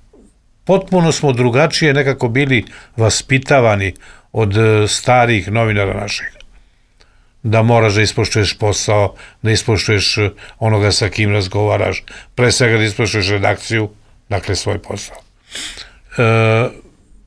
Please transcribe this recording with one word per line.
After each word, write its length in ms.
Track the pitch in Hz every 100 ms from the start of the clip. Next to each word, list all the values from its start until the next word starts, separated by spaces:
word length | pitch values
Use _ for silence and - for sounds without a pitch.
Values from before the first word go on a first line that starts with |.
| _ _ - _ _ _
potpuno 480 | - 190 185 185 165
smo 200 | 135 147
drugačije 640 | 123 123 120 165 - 160
nekako 340 | 139 135 131 123
bili 380 | 123 139 123 - - - -
vaspitavani 1000 | 110 - - 135 - 143 117 101 98 - - - _
od, 260 | 113 107 104
e, 300 | 110 107 104
starih 640 | - - 123 120 110 92
novinara 420 | 110 113 104 98
naših. 380 | 98 104 - - - - - _ _ _ _ _ _ _ _
Da 180 | 113 110
moraš 320 | 113 117 110
da 80 | 101
ispoštuješ 560 | 104 - 101 113 95 -
posao, 580 | 104 98 - 104 101 - - _
da 100 | 110
ispoštuješ, 680 | 107 - 101 - 104 - -
e, 120 | 104 - - -
onoga 320 | 110 107 104
sa 180 | - 104
kim 220 | - 104
razgovaraš, 720 | 104 92 101 104 104 95 - - - - -
pre 160 | 123
svega 260 | - 123 113
da 60 |
ispoštuješ 460 | 107 101 107 110 92
redakciju, 600 | 101 98 101 - 113 104 - _ _ -
dakle, 260 | 98 - 92
svoj 260 | 104 98
posao. 360 | - 104 - -
E, 1500 | - _ _ - - - - - - - 113 113 110 110 123 - - _ _ -